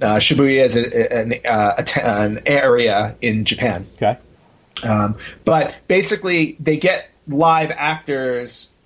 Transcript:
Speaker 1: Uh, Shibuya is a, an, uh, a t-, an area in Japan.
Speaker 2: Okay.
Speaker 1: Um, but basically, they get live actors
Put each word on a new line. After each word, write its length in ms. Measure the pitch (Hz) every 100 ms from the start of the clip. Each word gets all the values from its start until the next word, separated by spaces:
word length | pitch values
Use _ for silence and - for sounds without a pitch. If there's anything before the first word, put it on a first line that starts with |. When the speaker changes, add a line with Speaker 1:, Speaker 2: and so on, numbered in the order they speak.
Speaker 1:
Uh, 140 | 113 107
Shibuya 480 | - 135 139 135 127
is 120 | 117
a, 360 | 120 117 113
an, 200 | 120 117 113 120
uh, 280 | 110 104 101
a 40 |
t-, 160 | - 143
an 400 | 117 104 104 110 139
area 720 | 143 135 120 117 101 110 -
in 240 | 120 110 104
Japan. 420 | 110 123 92 - -
Speaker 2:
Okay. 220 | 104 123 _ _ _ _ _ -
Speaker 1:
Um, 320 | 117 107 104 107 - -
but 300 | - 156 - - -
basically, 680 | 185 202 208 185 170 156 -
they 180 | 151 156
get 320 | 175 - - _ -
live 440 | 143 165 160 156
actors 1000 | - 147 156 - 135 131 123 123 - - _